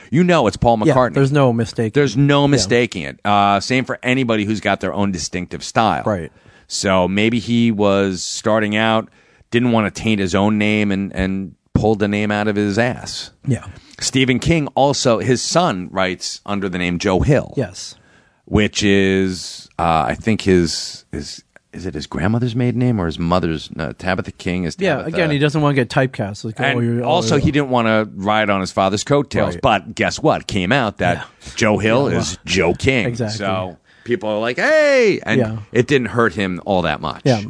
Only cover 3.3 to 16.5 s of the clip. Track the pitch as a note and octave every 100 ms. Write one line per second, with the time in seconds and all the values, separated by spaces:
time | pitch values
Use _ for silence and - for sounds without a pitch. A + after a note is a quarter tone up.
3.3 | G#2 G2+ G2+ - C3 B2+ B2+ B2 B2+ A#2+
4.3 | A2 G#2 A2 G2+ G2 F#2+ D#2 G2+ F2+ -
5.3 | F2+ F2+ D#2 - A#2+ A2 D2+ A2+ G2 D#2
6.3 | - _ - - - G2+ F#2+ F2+ G2 A2+
7.3 | A#2+ F#2+ A#2 A#2 G#2 G2+ G2 G2 F#2 -
8.3 | - A2 A2 G#2 G#2+ A2+ A2+ - _ _
9.3 | _ _ A#2 B2 A2+ G2+ - A2+ G#2+ F#2
10.3 | G2 G#2 G#2+ G#2 G#2+ G#2 G2 G2 - F#2+
11.3 | F#2+ F#2+ - _ - G#2+ G#2+ G#2 G#2 G#2
12.3 | G#2 G#2+ G#2 G#2 G2+ B2 - - - -
13.3 | - - A2+ - - - - - C3+ B2+
14.3 | B2 - E3 C#3 - C#3 B2+ C3 A2 G#2
15.3 | A#2+ - D#3+ F3+ F#2+ F2+ F#2+ F#2 F2+ -
16.3 | - -